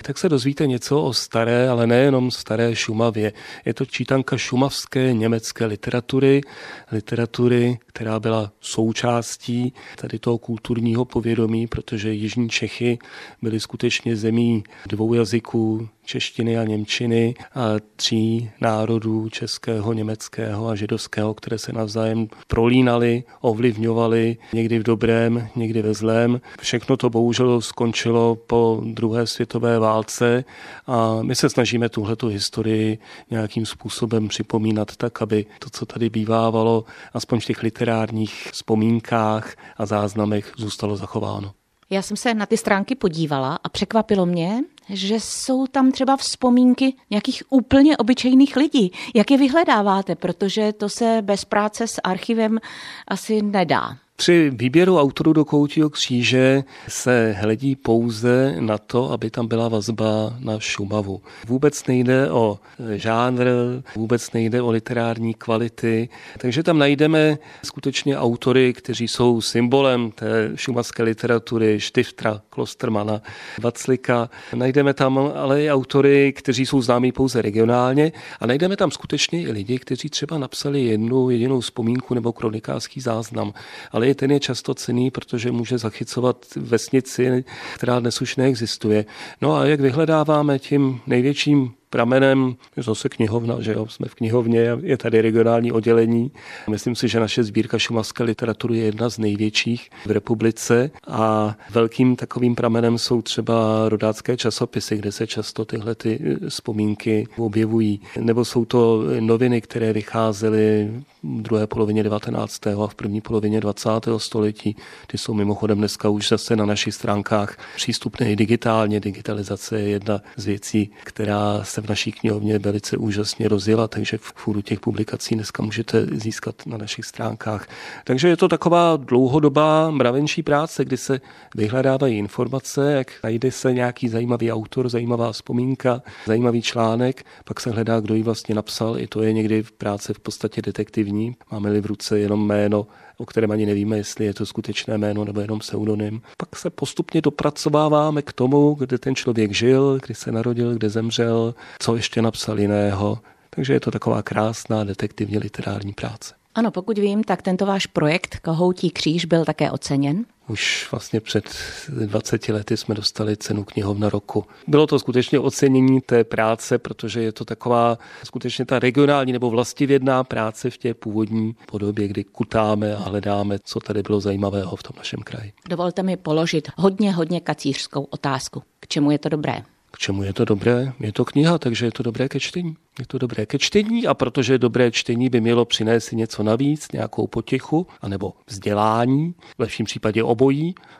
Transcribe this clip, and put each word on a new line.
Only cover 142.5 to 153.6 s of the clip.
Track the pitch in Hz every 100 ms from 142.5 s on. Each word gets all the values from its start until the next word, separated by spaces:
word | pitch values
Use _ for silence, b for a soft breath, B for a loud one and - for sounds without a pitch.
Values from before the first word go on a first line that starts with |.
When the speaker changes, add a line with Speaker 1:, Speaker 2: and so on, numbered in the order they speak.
| 104 104 104 107 B B -
Speaker 1:
o | 113
kterém | - 110
ani | 107 104
nevíme, | 101 101 110
jestli | 101 -
je | 107
to | 101 107
skutečné | - 110 107 - 110
jméno | 104 104
nebo | 104 104
jenom | 104 107
pseudonym. | - 104 107 104 104 110 B -
Pak | - -
se | 175
postupně | - 139 - - 165
dopracováváme | 147 - 151 - 156 151 151 151 151 151
k | 139
tomu, | - 127 143 147
kde | 147 131 127
ten | 135
člověk | 131 - 113 107
žil, | 98 120 131 139 135 -
kdy |
se | 113 -
narodil, | 113 120 120 120
kde | 117 110
zemřel, | 110 113 113 117 113 113 120 B B
co | - 117
ještě | - 120
napsal | 113 - - 107
jiného. | 104 104 101 98 104 110 b b b
Takže | -